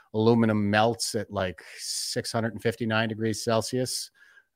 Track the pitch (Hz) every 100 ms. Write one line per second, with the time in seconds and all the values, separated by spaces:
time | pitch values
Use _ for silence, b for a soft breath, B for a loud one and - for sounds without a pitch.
0 | b 110 110 117 113 107 101 104 110 113
1 | - 113 101 101 95 90 - - - -
2 | - - - 120 113 107 117 110 117 110
3 | 113 107 113 107 - 113 110 127 127 -
4 | - b b b b